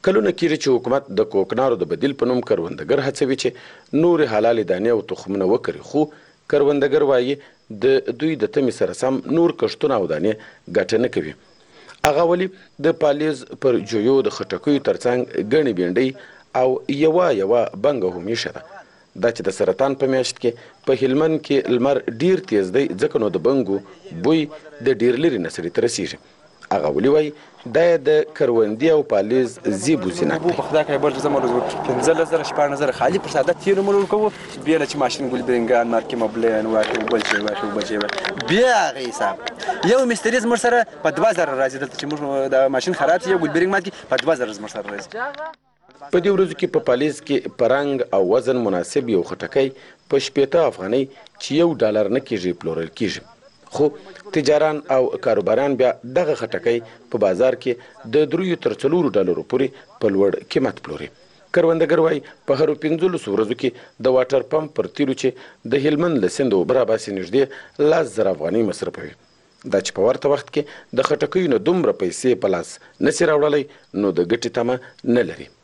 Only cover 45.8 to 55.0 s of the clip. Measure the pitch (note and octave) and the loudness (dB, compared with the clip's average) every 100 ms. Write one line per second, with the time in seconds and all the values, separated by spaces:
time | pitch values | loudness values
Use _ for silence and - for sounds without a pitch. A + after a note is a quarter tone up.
45.8 | _ _ - F3+ F3+ F#3+ F#3 - F3+ D#3+ | _ _ -2 0 2 2 0 -2 -2 0
46.8 | D#3 B2 D3+ C#3+ - C#3 - - A#2 C3+ | 2 2 0 -4 -4 -4 -4 -2 2 2
47.8 | C#3+ C3+ B2 G2 F2+ A#2+ A#2+ B2 A2 F2+ | 0 -2 0 0 2 2 2 0 0 -2
48.8 | E2+ D3 A#2+ F#2+ E2+ F#2 E2+ C#3+ C3+ C3 | -2 -4 0 0 -2 -8 -4 -2 -2 -4
49.8 | - - _ C#3 - - C3+ E3+ D3 G2 | -20 -20 _ -2 0 0 2 2 2 -2
50.8 | F#2+ B2 C3+ - - _ - C#3+ E3+ C#3 | -2 -2 -2 -10 -20 _ -2 2 2 2
51.8 | A2 G#2+ G2+ B2+ - G#2+ F2+ E2+ E2 D#2+ | 2 2 2 0 -2 -4 -2 -4 -4 -6
52.8 | D#2+ - G#2 - - - - _ - - | -6 -4 -4 -4 -14 -20 -20 _ -10 0
53.8 | D3+ - - - G#3 F#3+ C#3+ D3 D#3 D3+ | 0 0 -20 -20 -6 -2 2 2 2 -2
54.8 | - C3 | -2 0